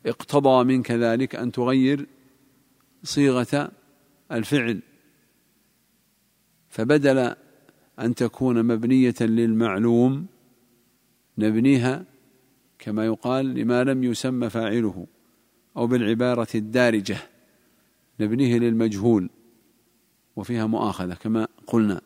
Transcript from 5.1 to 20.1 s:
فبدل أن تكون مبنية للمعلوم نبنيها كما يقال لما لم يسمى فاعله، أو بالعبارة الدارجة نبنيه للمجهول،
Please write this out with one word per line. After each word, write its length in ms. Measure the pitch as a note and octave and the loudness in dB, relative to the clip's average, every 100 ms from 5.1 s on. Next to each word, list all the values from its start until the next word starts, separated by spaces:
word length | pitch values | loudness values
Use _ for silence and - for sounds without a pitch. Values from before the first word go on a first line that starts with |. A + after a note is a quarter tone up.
| _ _ _ _ _ _ _ _ _ _ _ _ _ _ _ _ | _ _ _ _ _ _ _ _ _ _ _ _ _ _ _ _
فبدل 680 | - A#2 D3+ C#3 C3 B2 - _ _ _ _ _ - | -6 2 2 4 2 0 -6 _ _ _ _ _ -6
أن 160 | A#2 A#2+ | -4 -2
تكون 500 | A#2+ - C3 A#2 A#2 | -4 0 0 2 2
مبنية 500 | A2+ A#2+ C3 B2 A#2 | 0 2 4 4 2
للمعلوم 1040 | A#2 A2+ A#2 A2 A#2 F#2+ A#2 A#2 B2+ C#3 F3+ _ _ _ _ _ _ _ _ _ _ - | 0 2 2 2 0 2 2 4 4 0 -8 _ _ _ _ _ _ _ _ _ _ -2
نبنيها 680 | G#2+ A2 C3 C3+ B2 D3 F#3 _ _ _ _ _ _ _ | 0 2 4 4 2 -4 -10 _ _ _ _ _ _ _
كما 260 | - G#2+ A2+ | -8 -2 -2
يقال 400 | A2 B2 C3 C3+ | -2 -2 -2 -2
لما 380 | B2 A#2 B2 | -4 0 0
لم 200 | C3 C3 | 0 0
يسمى 460 | B2 A2 C3 B2+ A#2 | -2 -2 -4 -4 -4
فاعله، 580 | A2+ A2+ A#2 A2 F2 F2 _ _ _ _ _ _ - | -4 -2 0 -2 -4 -16 _ _ _ _ _ _ -6
أو 100 | A#2+ | -2
بالعبارة 600 | B2 G#2+ A2+ B2 A#2+ A2 A2+ | 0 0 0 0 -2 -4 -6
الدارجة 640 | G#2+ B2 B2 A2 G2 F#2 - _ _ _ _ _ _ _ _ - | -2 2 2 2 -4 -10 -10 _ _ _ _ _ _ _ _ -6
نبنيه 380 | G#2+ A#2+ C3 A#2 | -4 0 2 2
للمجهول، 720 | A#2+ A2+ A2+ G2 A2+ A2 F2+ _ _ _ _ _ _ _ _ | 2 2 0 0 2 2 0 _ _ _ _ _ _ _ _